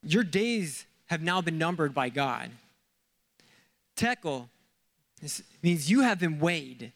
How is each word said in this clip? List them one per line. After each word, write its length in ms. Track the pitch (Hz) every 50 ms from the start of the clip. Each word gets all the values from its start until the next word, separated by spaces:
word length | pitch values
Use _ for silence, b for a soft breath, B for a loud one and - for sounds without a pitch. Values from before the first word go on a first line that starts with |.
your 220 | - 151 151 208 247
days 600 | 175 151 190 214 240 240 220 185 156 131 - - _ _ _ _ _
have 140 | 170 165
now 200 | 160 175 180 185
been 160 | 180 175 165 160
numbered 360 | 160 165 180 175 160 147 135
by 140 | 143 131 127
God." 440 | 110 139 139 135 120 117 - - 117 - _ _ _ _ _ _ _ _ _ _ _ _ _ _ _ _ b b b b b b b b _ _ _ -
Tekel 520 | - 233 247 240 - 165 143 131 120 113 _ _ _ _ _ _ _ _ _ _ _ _ _ -
is, 220 | - 147 - - - _ _ _
means 300 | - 175 175 165 143 143
you 80 | 202 262
have 200 | 269 240 214 180
been 200 | 170 170 156 147
weighed. 540 | 147 170 175 165 143 131 127 123 120 117 -